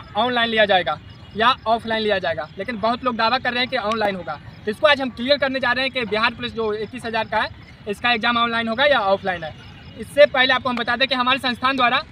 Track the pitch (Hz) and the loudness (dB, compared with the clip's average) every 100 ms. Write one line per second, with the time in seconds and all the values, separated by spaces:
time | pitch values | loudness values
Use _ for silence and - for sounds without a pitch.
0 | - 208 240 247 233 220 208 190 165 151 | -2 -2 0 0 0 2 4 4 2 -6
1 | - - - 196 226 262 220 233 226 220 | -8 -20 -14 0 2 2 0 -2 0 -2
2 | 214 196 180 160 156 156 196 233 220 240 | 0 0 0 -4 -8 -8 -8 -2 -2 0
3 | 254 226 226 254 247 240 247 254 202 220 | -2 0 0 0 -2 -2 -2 -2 -2 0
4 | 208 190 165 147 - - - 208 302 277 | -2 -2 -8 -12 -12 -10 -8 0 2 2
5 | 269 220 247 285 269 262 247 247 262 254 | 0 -6 -2 0 0 -2 -2 0 -2 -4
6 | 226 208 233 240 240 214 220 214 208 247 | -4 0 -2 -2 -8 -4 -4 -4 -6 -8
7 | 233 220 220 214 262 - - - - 202 | -6 -4 -2 -2 -2 -8 -20 -16 -10 -4
8 | 240 240 240 240 233 226 226 226 294 262 | 0 0 2 2 0 0 -2 2 4 4
9 | 196 196 190 175 160 - - - - - | 4 0 0 -6 -8 -12 -18 -20 -18 -16
10 | 214 277 294 269 254 254 254 240 233 240 | -6 6 6 6 2 2 0 -2 -2 0
11 | 262 262 247 269 262 240 254 269 247 262 | 0 0 0 0 -2 -2 -2 2 2 2
12 | 320 | -4